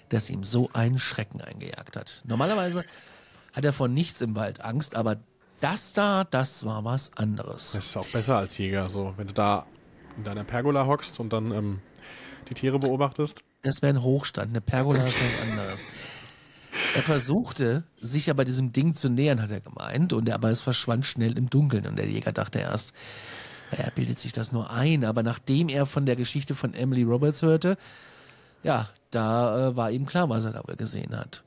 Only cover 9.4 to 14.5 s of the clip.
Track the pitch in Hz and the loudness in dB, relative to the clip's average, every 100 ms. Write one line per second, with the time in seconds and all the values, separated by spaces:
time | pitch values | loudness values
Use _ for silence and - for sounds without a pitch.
9.4 | 104 101 71 - - - - - 107 104 | 2 2 -2 -16 -20 -20 -18 -12 -8 -8
10.4 | 104 123 139 143 135 143 - - 113 113 | -4 -2 2 4 4 2 -2 -8 -2 -2
11.4 | 110 107 104 95 - - - - - - | 0 0 -2 -4 -8 -20 -20 -18 -18 -16
12.4 | - 120 135 139 135 131 139 - 147 - | -12 -2 0 2 2 2 0 0 -4 -6
13.4 | - _ 135 139 139 139 127 139 - - | -18 _ -2 0 2 4 4 2 0 -4
14.4 | 104 | -4